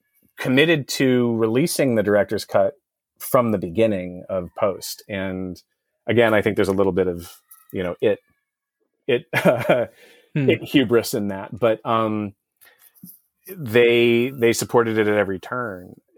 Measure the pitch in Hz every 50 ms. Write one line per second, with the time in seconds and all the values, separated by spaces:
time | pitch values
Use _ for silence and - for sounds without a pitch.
0 | _ _ _ _ _ _ _ - - 147 127 135 151 165 170 151 127 - - -
1 | 139 131 127 123 123 120 117 110 113 110 113 127 160 175 - - 151 135 117 110
2 | 98 104 104 104 98 - 110 98 - - - 107 98 98 - _ _ _ _ _
3 | _ _ _ _ - - - 131 120 117 107 98 90 90 82 95 113 113 104 92
4 | 90 90 90 90 92 - 95 95 87 82 - - - 104 90 - - - - -
5 | - - 107 98 95 95 92 92 92 92 90 - - _ _ _ _ _ _ _
6 | _ - 113 113 117 110 110 104 98 110 98 107 101 90 98 95 98 95 90 92
7 | 92 92 87 85 85 - - - _ _ - - _ _ - 104 92 87 85 -
8 | - 110 98 - _ _ _ _ _ _ _ _ _ _ _ _ _ _ _ _
9 | _ - 127 120 - - - - - 175 131 120 120 - 160 123 113 - - _
10 | - - - _ _ _ - 151 139 131 165 - - - - 147 131 101 120 117
11 | 104 - - 120 104 101 98 95 101 - - 98 - 113 110 - - 123 113 113
12 | 113 110 107 107 107 101 101 _ _ _ _ _ _ _ _ _ _ _ _ _
13 | - - - _ _ _ _ _ _ - 190 190 151 113 104 120 120 120 120 120
14 | 117 120 117 117 120 135 135 139 113 117 113 - 117 - - 123 117 113 110 110
15 | 107 104 104 104 101 92 98 90 - - 120 127 123 113 95 90 90 95 - -
16 | _ _ _